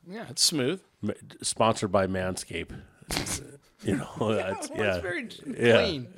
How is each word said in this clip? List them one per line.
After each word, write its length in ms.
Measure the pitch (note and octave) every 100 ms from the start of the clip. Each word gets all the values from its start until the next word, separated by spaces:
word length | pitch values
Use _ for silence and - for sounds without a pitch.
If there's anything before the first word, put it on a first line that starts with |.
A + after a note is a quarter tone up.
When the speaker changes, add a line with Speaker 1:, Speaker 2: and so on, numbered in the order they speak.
| E3+
Speaker 1:
Yeah, 160 | G#3 G#3+
it's 120 | C#3
smooth. 360 | - D#3 B2+ F#3 _ -
Speaker 2:
Ma-, 120 | G#2 - - -
sponsored 500 | - - A2+ A2 G#2+
by 160 | G2 F#2+
Manscaped. 720 | F#2 F#2 F#2 - E2 D#2 C#2 - _ -
<laughs> 460 | - - - - - _ _
You 140 | - -
know, 400 | - - A2 G#2+
that's, 320 | F#2+ - -
Speaker 3:
<laughs> 40 |
It 40 | -
was 220 | G#2 F2+
Speaker 2:
yeah. 20 |
Speaker 3:
very 260 | F3 D#4 A#3 - - -
Speaker 2:
Yeah, 200 | A#2 A2+
Speaker 3:
clean. 300 | G#3+ D3 A#2+